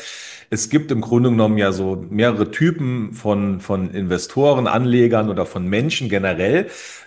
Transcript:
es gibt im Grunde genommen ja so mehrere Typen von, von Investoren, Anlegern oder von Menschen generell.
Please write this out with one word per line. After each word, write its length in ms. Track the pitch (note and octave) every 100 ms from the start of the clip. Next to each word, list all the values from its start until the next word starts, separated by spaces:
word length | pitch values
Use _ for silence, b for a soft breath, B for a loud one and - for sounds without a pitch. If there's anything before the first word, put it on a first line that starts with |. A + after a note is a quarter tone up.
| B B B B B
es 220 | A2 -
gibt 220 | D3+ D3
im 80 | A#2+
Grunde 300 | A2+ A#2+ B2+
genommen 280 | A2+ G#2+ G#2+
ja 140 | G2
so 340 | F#2 F#2+ F#2 F2
mehrere 440 | G#2 A#2+ G#2+ G#2
Typen 600 | - D#3+ E3 C3 B2+ G#2+
von, 440 | - G#2+ G2+ G2+ F#2
von 320 | - G2 F#2
Investoren, 760 | G2 F#2 F2 - - C#3+ C3 A#2
Anlegern 600 | A2 B2 B2 A#2+ A2+ G#2+
oder 160 | F#2+
von 220 | F2 F#2+ F2+
Menschen 420 | G2+ D3 - B2
generell. 600 | G2 F#2+ E2+ F#2+ D#3 G#3 B B B